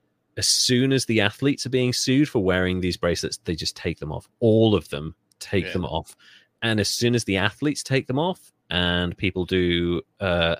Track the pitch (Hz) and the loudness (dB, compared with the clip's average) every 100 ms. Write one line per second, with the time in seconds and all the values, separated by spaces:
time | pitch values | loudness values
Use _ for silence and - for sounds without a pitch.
0 | _ _ _ - 101 - - 123 135 135 | _ _ _ -4 0 0 2 2 2 0
1 | - 110 101 - 139 143 131 127 123 123 | 2 2 0 0 -2 -2 -2 0 0 0
2 | - 131 147 123 92 92 92 92 90 85 | 0 2 2 2 2 2 0 0 -2 -2
3 | 87 85 - - - 80 - - 90 82 | -2 -2 -4 -8 -6 -6 -6 -6 -6 -6
4 | 76 82 - _ 117 110 110 101 - 73 | -8 -10 -12 _ 4 6 6 4 0 -8
5 | 78 - _ _ - 101 92 92 82 80 | -10 -12 _ _ -4 -4 -2 -4 -4 -6
6 | 78 - _ - _ _ 117 110 98 - | -8 -14 _ -20 _ _ -2 0 0 0
7 | 120 120 - 95 101 - 147 143 - 135 | 0 0 0 0 0 -2 -4 -4 -2 -4
8 | - 131 170 185 - _ _ 87 87 87 | -2 -2 -2 -6 -12 _ _ 0 0 0
9 | 90 - 98 92 87 92 90 87 87 85 | -2 -2 -4 -2 0 2 2 2 0 -2
10 | - _ 98 87 82 82 | -6 _ -2 0 0 0